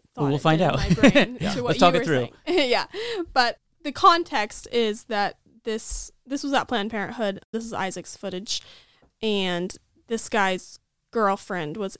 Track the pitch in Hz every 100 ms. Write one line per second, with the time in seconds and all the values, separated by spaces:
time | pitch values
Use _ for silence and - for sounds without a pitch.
0 | _ - 143 143 160 160 170 143 - 175
1 | 254 285 220 247 196 196 156 156 175 175
2 | 185 135 120 - - 359 254 220 - 392
3 | 480 440 339 262 240 - _ _ 294 269
4 | 381 339 330 262 208 - - 240 220 214
5 | - 208 196 - _ 220 - 220 - -
6 | - _ 254 277 285 269 - 240 208 220
7 | 190 233 208 196 - 226 226 - 190 180
8 | - - 196 185 - - - - _ _
9 | _ - 220 202 185 175 185 - _ _
10 | - 226 - 220 190 185 - - _ _
11 | _ 233 202 196 - 180 151 190 196